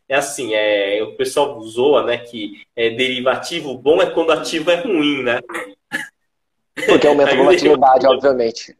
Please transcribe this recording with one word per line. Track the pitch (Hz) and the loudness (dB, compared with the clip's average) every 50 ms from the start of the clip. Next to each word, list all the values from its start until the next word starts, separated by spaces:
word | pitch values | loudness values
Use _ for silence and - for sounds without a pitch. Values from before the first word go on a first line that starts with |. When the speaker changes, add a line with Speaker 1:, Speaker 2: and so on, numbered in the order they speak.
| _ - | _ -4
Speaker 1:
é | 135 | -4
assim, | 143 156 - - - 127 110 110 | -2 -2 -4 -8 -8 -6 -4 -2
é, | 107 107 107 104 101 101 98 101 107 110 | 0 0 2 0 0 0 -2 -2 -4 -4
o | - - - | -6 -4 -6
pessoal | 131 127 - 147 143 - 113 110 | -6 -4 0 -2 -2 -2 -2 -12
zoa, | 110 113 110 120 127 147 143 120 104 | -14 -12 -4 0 2 2 2 2 2
né, | 117 120 120 | 0 -4 -6
que, | - - - 113 104 101 101 - - _ - | -6 -12 -14 -12 -12 -12 -14 -16 -20 _ -6
é, | 120 117 113 | -2 -2 -2
derivativo | 113 117 127 127 127 127 123 131 123 - - - 170 170 151 143 123 117 | -2 -2 -4 -4 -2 -2 -2 -2 -2 -2 -4 -8 -8 -8 -8 -8 -10 -4
bom | 110 139 160 185 | 0 2 2 2
é | 180 | 2
quando | - - 170 160 160 | 0 0 -2 0 0
ativo | 156 - - - - 160 156 170 | 0 0 -2 -4 -6 -4 0 0
é | 175 | 0
ruim, | 170 175 254 196 156 147 147 147 135 123 | 0 0 -2 -2 0 0 0 -2 -2 -2
né? | 120 117 123 - - - - - - - _ _ - - - - - _ _ _ _ _ _ _ _ _ _ _ _ - - 165 | -2 -4 -4 -6 -8 -12 -12 -12 -12 -16 _ _ -12 -10 -10 -10 -12 _ _ _ _ _ _ _ _ _ _ _ _ -14 -8 0
Speaker 2:
Porque | 175 185 139 143 | 2 2 4 4
aumenta | 147 143 143 139 139 | 4 4 4 4 2
a | 139 | 4
Speaker 1:
Aí | - | 2
Speaker 2:
volatilidade, | 135 - 185 - - - 147 131 135 131 131 131 | 4 4 4 4 4 2 4 4 4 4 4 4
Speaker 1:
derivativo | 131 135 131 | 4 4 2
Speaker 2:
obviamente. | - 131 143 131 127 117 113 113 - - - 110 _ | 4 2 0 2 2 0 -2 -4 -6 -14 -20 -20 _